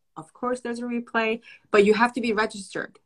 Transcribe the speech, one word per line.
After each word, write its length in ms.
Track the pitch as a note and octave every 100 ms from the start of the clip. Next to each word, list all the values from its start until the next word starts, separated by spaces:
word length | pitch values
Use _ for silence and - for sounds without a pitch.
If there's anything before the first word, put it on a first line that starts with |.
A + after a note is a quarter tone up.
| _ -
Of 180 | D#3
course 280 | - B3 B3
there's 180 | A#3+ A#3
a 40 |
replay, 580 | A#3+ A#3+ A#3+ A#3 A3 A#3 - - _
but 140 | G#3 G3+
you 80 |
have 200 | G#3 A#3+
to 80 | B3
be 100 | A3+
registered. 640 | G#3 G#3+ G3+ F#3+ - - _